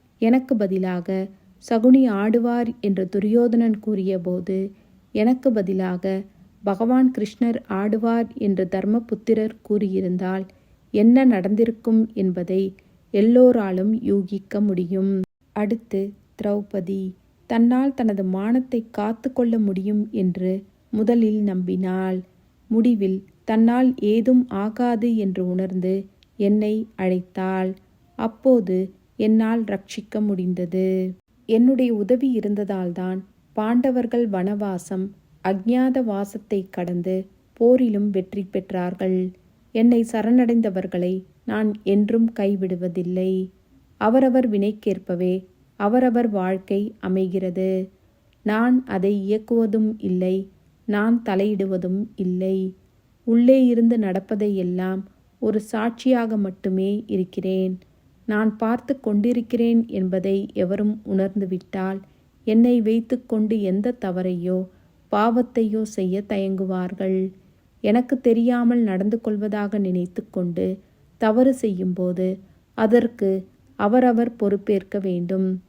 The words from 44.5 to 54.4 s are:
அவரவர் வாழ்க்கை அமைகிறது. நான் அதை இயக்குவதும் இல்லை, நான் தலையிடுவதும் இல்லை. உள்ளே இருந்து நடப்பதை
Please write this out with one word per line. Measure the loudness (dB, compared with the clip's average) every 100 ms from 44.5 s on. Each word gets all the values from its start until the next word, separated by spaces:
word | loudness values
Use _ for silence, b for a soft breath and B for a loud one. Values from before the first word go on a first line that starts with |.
| 0 -2 -2 -4 -4 -6 -2 -2 -2 -6 _ _ _
அவரவர் | 0 2 2 2 0
வாழ்க்கை | -2 -2 -4 -4 -4 -4 -8
அமைகிறது. | -4 -2 -2 -2 -4 -4 -2 -2 -6 _ _ _ _ _ -4
நான் | 0 2 2 0
அதை | -2 0 -2
இயக்குவதும் | -2 -4 0 0 2 0 0 -2
இல்லை, | -4 -2 0 -2 -6 _ _ _ -4
நான் | -2 2 0
தலையிடுவதும் | 0 -2 0 -2 -2 -2 -2 -4 -6 -6
இல்லை. | -4 -2 -2 -2 -4 -10 _ _ _ _ 0
உள்ளே | 4 6 6
இருந்து | 6 4 4 2
நடப்பதை | 0 -2 -4 -2